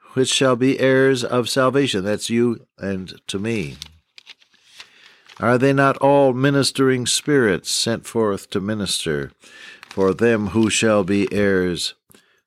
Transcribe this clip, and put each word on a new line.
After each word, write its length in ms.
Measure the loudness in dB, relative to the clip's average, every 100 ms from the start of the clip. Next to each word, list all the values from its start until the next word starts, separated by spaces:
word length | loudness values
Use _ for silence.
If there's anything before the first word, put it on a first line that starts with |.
| -8
which 140 | -2 0
shall 280 | 2 2 2
be 240 | 2 2
heirs 420 | 2 4 2 0
of 260 | -2 -2 -2
salvation?" 560 | 0 0 2 0 -2
That's 260 | -2 -4 -2
you 360 | 0 0 -2 -10 _
and 420 | -8 -8 -10 -16 -10
to 120 | -8
me. 380 | -6 -6 -6 -10 -18 -20 _ -20 -20 -20 _ _ _ -20 -20 _ -20 _ _ -4
"Are 180 | 0 2
they 140 | 2
not 240 | 2 2 2
all 340 | 2 4 4
ministering 720 | 2 0 2 0 0 0 0 -2
spirits 640 | -4 0 2 2 0 -2
sent 360 | -4 -2 -4 -4
forth 420 | -2 -2 -2 -6
to 100 | -6
minister 720 | -4 -4 -4 -4 -4 -4 -6 -12 -20 -20 -20 -20 -14
for 240 | -2 0
them 340 | 2 2 2 0
who 220 | 0 0
shall 340 | 2 2 2
be 280 | 2 0 0
heirs 640 | 0 0 0 -2 -4 -8 -10 _ _ _ _